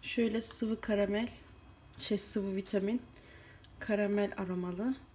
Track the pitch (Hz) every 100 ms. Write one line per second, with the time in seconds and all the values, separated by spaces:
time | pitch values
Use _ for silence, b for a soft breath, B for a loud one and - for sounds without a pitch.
0 | - - 226 220 226 - 220 220 - 208
1 | 196 208 233 - - - - - - -
2 | - 208 - 220 196 190 196 202 196 240
3 | - B B B B B B - - 208
4 | 208 202 202 - 185 180 180 180 233 269
5 | -